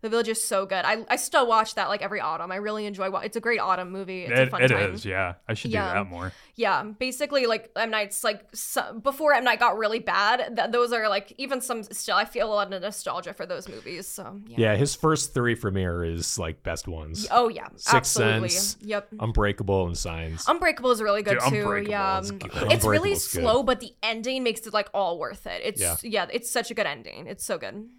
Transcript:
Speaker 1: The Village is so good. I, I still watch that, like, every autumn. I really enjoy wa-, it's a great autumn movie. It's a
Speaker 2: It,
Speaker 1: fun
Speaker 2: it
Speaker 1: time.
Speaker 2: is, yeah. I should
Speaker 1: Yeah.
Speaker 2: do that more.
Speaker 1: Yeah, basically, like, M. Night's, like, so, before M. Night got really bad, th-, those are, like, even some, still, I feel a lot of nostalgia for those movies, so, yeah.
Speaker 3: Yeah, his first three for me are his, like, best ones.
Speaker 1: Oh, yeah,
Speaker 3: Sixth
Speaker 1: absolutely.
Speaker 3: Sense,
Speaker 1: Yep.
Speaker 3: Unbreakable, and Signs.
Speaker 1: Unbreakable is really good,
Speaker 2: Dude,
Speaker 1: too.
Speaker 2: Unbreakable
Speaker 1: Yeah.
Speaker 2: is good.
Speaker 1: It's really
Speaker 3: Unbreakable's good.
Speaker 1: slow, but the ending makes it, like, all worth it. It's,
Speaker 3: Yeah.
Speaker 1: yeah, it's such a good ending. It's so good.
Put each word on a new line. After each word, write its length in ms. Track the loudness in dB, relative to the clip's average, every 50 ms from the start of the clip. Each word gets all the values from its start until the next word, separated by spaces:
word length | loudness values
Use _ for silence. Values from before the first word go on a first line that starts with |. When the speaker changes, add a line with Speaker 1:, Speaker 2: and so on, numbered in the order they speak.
Speaker 1:
The 60 | -4
Village 220 | 0 0 0 2 0
is 120 | -2 -2
so 240 | -2 0 0 0 0
good. 200 | 0 -2 0 2
I, 180 | 2 0 0 0 -2
I 80 | -2
still 280 | -2 -2 2 4 4 6
watch 300 | 6 6 4 4 2 0
that, 140 | -2 0 0
like, 120 | 0 -2
every 200 | -2 -4 -4 -2
autumn. 280 | -2 -2 -4 -4 -6 -6
I 60 | -6
really 300 | -4 -4 -4 -4 -4 -6
enjoy 240 | -6 -6 -4 -4 -2
wa-, 100 | -2 -4
it's 160 | -4 -4 -6
a 60 | -2
great 180 | 0 0 0 0
autumn 320 | 2 2 0 0 0 -6
movie. 300 | -8 -10 -8 -8 -8 -8
It's 100 | -4 0 4 4
a 40 | 4
Speaker 2:
It, 60 | 4
Speaker 1:
fun 120 | 2 0
Speaker 2:
it 80 | 2 4
Speaker 1:
time. 240 | 4 4 2 0 -2
Speaker 2:
is, 100 | -6 -6
yeah. 300 | -4 -2 -2 -2 -2 -4 -8 _ -6
I 40 | -6
should 180 | -4 -4 -2
Speaker 1:
Yeah. 180 | -2 -2 -2 0
Speaker 2:
do 60 | -2
that 140 | -2 -2 -4
more. 220 | -6 -6 -6 -8 -8 -10 -20 -20 _
Speaker 1:
Yeah, 260 | -2 0 2 2 0 0 -4 -6
basically, 480 | -6 -6 -6 -2 -4 -4 0 2 2 2
like, 260 | 2 0 0 -2 -8 _
M. 140 | -4 -2 0
Night's, 340 | 0 -2 -2 -2 -4 -2 -2
like, 240 | -2 -2 -2 -10 _ -12
so, 380 | -10 -8 -4 -2 -4 -4 -4 -8 -2 -2
before 300 | -2 -2 2 4 6 6
M. 100 | 6 6
Night 160 | 4 4 6
got 180 | 4 4 4
really 220 | 4 0 0 0 0
bad, 560 | -2 0 0 2 4 4 4 2 0 -2 0
th-, 160 | 0 0 2
those 220 | 4 2 2 4 2
are, 160 | 2 2 2
like, 240 | 2 0 -2 -6 -12
even 220 | -10 -4 -4 -4 -4
some, 240 | -2 -4 -6 -6 -6
still, 320 | -10 -10 -8 -4 2 2
I 80 | 2 2
feel 240 | 2 0 -2 -2
a 80 | 0 2
lot 160 | 0 0 0
of 100 | -4 -6
nostalgia 520 | -6 -6 -8 -6 -6 -4 -6 -4 -6 -8 -10
for 120 | -10 -8
those 220 | -8 -8 -8 -8
movies, 400 | -12 -14 -14 -12 -10 -10 -10 -10
so, 320 | -10 -12 -12 -12 -12 -14 -14 -16
yeah. 80 | -8 0 2
Speaker 3:
Yeah, 160 | 4 4 6
his 180 | 4 2 2 0
first 380 | 2 2 2 4 2 0 -2 0
three 220 | 0 2 2 0
for 160 | 0 0 -2
me 120 | 0 0 0
are 200 | 0 0 -2 -2
his, 360 | -2 -2 -2 -2 -4 -4 -4
like, 240 | -4 -6 -6 _ _
best 240 | -6 -6 -6 -6
ones. 400 | -8 -10 -10 -8 -8 -6 -6 -4 2
Speaker 1:
Oh, 180 | 4 4 4 4
yeah, 180 | 0 -2 -10 -10 -14
Speaker 3:
Sixth 180 | -8 2 4 4
Speaker 1:
absolutely. 540 | 4 6 4 4 4 6 6 4 4 2
Speaker 3:
Sense, 300 | 2 2 2 0 -2 -4 -6
Speaker 1:
Yep. 300 | -6 -4 -4 -4 -4 _ -8 -4
Speaker 3:
Unbreakable, 680 | -2 2 4 4 4 4 2 0 2 2 4 4 4
and 100 | 2 0
Signs. 480 | -4 -4 -6 -6 -6 -6 -6 -6 -2 2
Speaker 1:
Unbreakable 440 | 2 2 4 2 0 0 2 2 2
is 100 | 2 2
really 200 | 2 0 0 2
good, 160 | 2 2 2 4
Speaker 2:
Dude, 100 | 4 2
Speaker 1:
too. 100 | 2 2 0
Speaker 2:
Unbreakable 280 | 0 0 -2 -2 -2
Speaker 1:
Yeah. 280 | -2 0 0 0 0 0
Speaker 2:
is 100 | -2 -6
good. 120 | -10 -10 -12 -10 -6 -4 2 4
Speaker 1:
It's 140 | 4 4 6
really 240 | 4 4 4 4 2
Speaker 3:
Unbreakable's 240 | 0 0 -2 -2 -2
good. 80 | 0
Speaker 1:
slow, 220 | 2 4 4 4 4
but 180 | 2 0 0
the 100 | -2 -16 -12 _
ending 420 | -4 -4 -4 -2 -4 -4 -4 0 0
makes 220 | -2 -2 -2 -8
it, 80 | -4 -2
like, 140 | -2 -2 0 -2
all 260 | 0 0 0 -2 -2
worth 260 | -4 -8 -8 -10 -10
it. 140 | -10 -8 -4 -4
It's, 160 | -4 -4 -2
Speaker 3:
Yeah. 140 | -2 -2 -2 -2 -4
Speaker 1:
yeah, 240 | -2 -2 -2 -2 -2
it's 200 | -4 -6 -4 -2
such 180 | -2 -2 -2 -2
a 60 | -2
good 100 | -2 -2
ending. 400 | -2 -2 -6 -10 -16 -14 -14 -12
It's 180 | -12 -10 -10 -6
so 140 | -6 -6
good. 320 | -6 -6 -10 -10 -12 -14 -16 -20